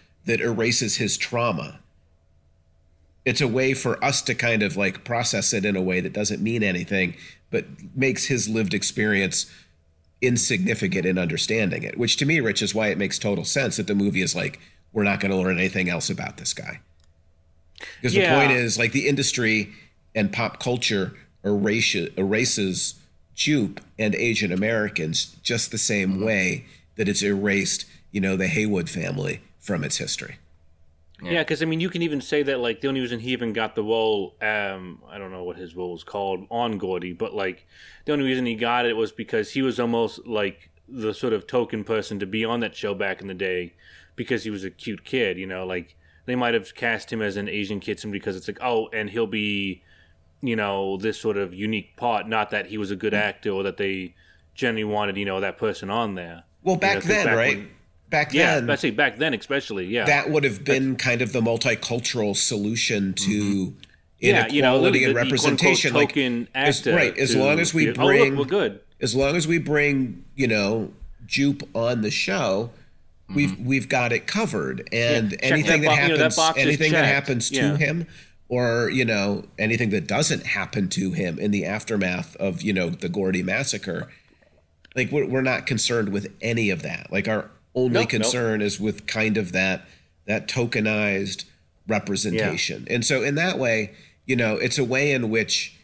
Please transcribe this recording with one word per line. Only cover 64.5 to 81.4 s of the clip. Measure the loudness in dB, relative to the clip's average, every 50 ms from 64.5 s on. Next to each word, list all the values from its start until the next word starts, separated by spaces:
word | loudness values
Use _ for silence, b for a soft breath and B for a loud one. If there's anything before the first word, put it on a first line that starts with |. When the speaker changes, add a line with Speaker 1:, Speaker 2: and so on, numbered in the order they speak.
| 4 4
Speaker 2:
know, | 6 6 6 6
Speaker 1:
inequality |
Speaker 2:
literally | 6 6 6 6 4
Speaker 1:
and | 4 4
Speaker 2:
the, | 4
the | 2 2 2 4
quote-unquote | 4 4 4
Speaker 1:
representation. | 6 6 6 6 4 4 2 4
Like, | 4 4 4
Speaker 2:
token | 4 2 2 2 0 -2 -4 -4
Speaker 1:
as, | -2 2 2 4 4 4
Speaker 2:
actor | 4 4 4
Speaker 1:
right, | 4 4 2 2
as | 0 2 2 4
Speaker 2:
to | 4
Speaker 1:
long | 4 4 4 4
as | 2 2
we | 2 2 2
Speaker 2:
be, | 2 2
"Oh, | 2 4
look, | 6 6 6
Speaker 1:
bring, | 4 2 0
Speaker 2:
we're | 0 0
good." | 0 2 2 2 0 -2 -6 -14 -20 -8 -4
Speaker 1:
as | -2 0 2
long | 2 2 2 2
as | 0 0
we | 0 0 0
bring, | 0 2 2 2 4 4 2 2 0 -2 -4 -10 -14 -12 -4
you | -2 0 2
know, | 2 2 2 2 0 -2 -2 -6 -8 -14 -16 -16 -16 -18 -10
Jupe | -4 0 2 2 2 2 0 -6 -6
on | -4 0 0 2 2 0
the | 0 0
show, | 0 -2 -2 0 0 0 2 2 2 0 -2 -4 b b b b b -20 -20 -20 -20 -20 -14 -4
we've, | 0 2 2 2
Speaker 3:
Mm-hmm. | 0 -2 -2
Speaker 1:
we've | 0 0 0 0 0
got | 0 0 2 2
it | 0 -2 -2
covered. | -2 -2 0 0 0 0 -2 -2 -2 -4 -6 -8 -4
Speaker 2:
Yeah, | -2 0 2 2 4 2
Speaker 1:
And | 2 0
Speaker 2:
check | -2 0 -2
Speaker 1:
anything | -2 0 0 0 2 2 2
Speaker 2:
that | 4 2
Speaker 1:
that | 2
Speaker 2:
bo-, | 4
you | 2 2
know, | 2
that | 2
Speaker 1:
happens, | 2 2 4
Speaker 2:
box | 4 2 2 2 2
is | 2
Speaker 1:
anything | 2 2 2 2 2
that | 4 4
Speaker 2:
checked. | 4 4 2
Speaker 1:
happens | 2 0 0 -2 -2 -2 0
to | 0
Speaker 2:
Yeah. | 2 2 2 2
Speaker 1:
him, | 2 0 0 0 -4 -6 B B B B B B B -8 -4
or, | -2 0 2 2 2 0 0 0
you | 0 0 2
know, | 2 2 0 0 0 -2 -2 -6 -10 -4
anything | -2 0 0 2 2 2 0
that | 0 0 0 0
doesn't | 0 0 2 2 0 -2 -2
happen | -4 -4 -4 -4 -4 -2 -2 -2 0
to | 0 -2 -2 -2
him | -2 -2 -2 -2 -2
in | -2